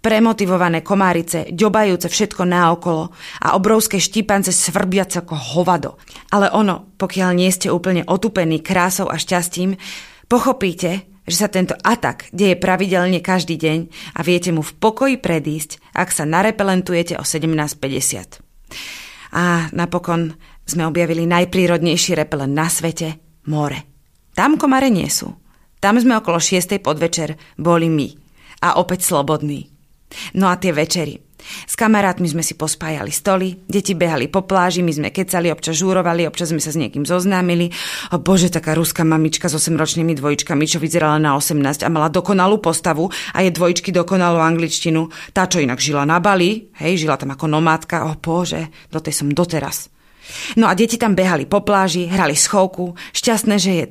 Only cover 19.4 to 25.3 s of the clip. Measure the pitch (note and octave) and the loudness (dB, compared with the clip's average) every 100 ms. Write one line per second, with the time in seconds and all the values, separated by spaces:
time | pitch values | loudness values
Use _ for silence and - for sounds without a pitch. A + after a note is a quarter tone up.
19.4 | F3 E3+ D#3+ E3+ F3 F3 E3+ E3+ E3 D#3+ | 0 0 -2 -4 -4 -4 -2 -2 -2 -8
20.4 | - - - E3+ D#3+ F3 E3 E3 E3+ F3 | -20 -20 -6 -4 -2 0 0 0 2 2
21.4 | F3+ F#3 F3+ E3+ E3+ E3 - D#3+ D3+ D3 | 2 2 2 2 2 0 0 0 -2 -2
22.4 | C3+ C#3+ E3 - E3 D#3+ D#3+ D#3 _ _ | -2 -2 0 -2 -4 -4 -8 -8 _ _
23.4 | - D3+ D3 C#3+ - _ _ _ _ - | -4 -2 -2 -4 -12 _ _ _ _ 0
24.4 | A#3 D#4 D4 C4 C4+ G3 - - - | 2 4 4 4 4 2 0 -4 -6